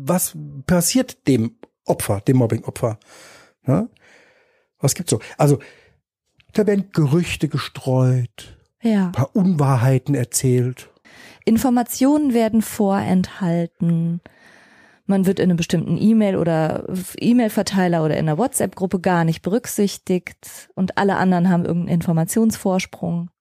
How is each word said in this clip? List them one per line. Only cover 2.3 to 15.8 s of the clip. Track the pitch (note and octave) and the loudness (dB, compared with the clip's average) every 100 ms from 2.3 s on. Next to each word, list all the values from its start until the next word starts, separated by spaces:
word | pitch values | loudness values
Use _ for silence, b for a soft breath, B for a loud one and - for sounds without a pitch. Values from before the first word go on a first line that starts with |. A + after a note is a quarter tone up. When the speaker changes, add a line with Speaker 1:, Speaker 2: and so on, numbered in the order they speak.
| C3 | 2
Speaker 1:
Mobbing-Opfer? | A2+ A#2 - - A#2 A2 B B B B B B | 2 -2 -6 -6 -6 -6 B B B B B B
Ne? | - C#3+ A#3 _ b b b b b b b - | -2 0 0 _ b b b b b b b -4
Was | C#3 | -2
gibt's | - F3+ | -2 -2
so? | A2 B B | -4 B B
Also, | D3 C#3+ B B B B _ _ _ _ _ | 2 2 B B B B _ _ _ _ _
da | - G#3 | -2 0
werden | G3+ F#3+ | 0 0
Gerüchte | - D3 E3 E3+ - D3+ | 0 2 2 0 -4 -4
gestreut, | C#3 - - - C3 B2+ B2+ A#2+ - - - _ _ | -4 -8 -8 -2 2 2 2 -2 -8 -20 -20 _ _
Speaker 2:
Ja. | A#3 G#3 F3+ | 0 0 0
Speaker 1:
ein | |
paar | F#3 - | -2 -2
Unwahrheiten | A3+ F#3 D#3+ C3+ C3 B2+ C3 - | 0 0 2 2 2 4 2 0
erzählt. | C#3 A#2 - C3 B2 B2 B2+ - _ B B B B - | -2 -2 -2 2 2 0 -6 -18 _ B B B B 0
Speaker 2:
Informationen | A3+ B3+ A#3+ A#3+ - C4 D4+ D4 | 2 2 0 0 0 2 4 2
werden | A#3 A3 A3 | 2 2 0
vorenthalten. | - - G3+ G3 G#3+ F#3 F#3 - F3+ E3+ E3+ - E3 E3 E3+ E3+ b b b b b b b b - | -2 0 0 0 2 0 0 -4 -2 0 -2 -2 0 0 -2 -4 b b b b b b b b -2
Man | G3 F#3 | 0 2
wird | F#3+ | 2
in | F3+ | 0
einem | E3+ | 0
bestimmten | E3+ E3 | 0 -2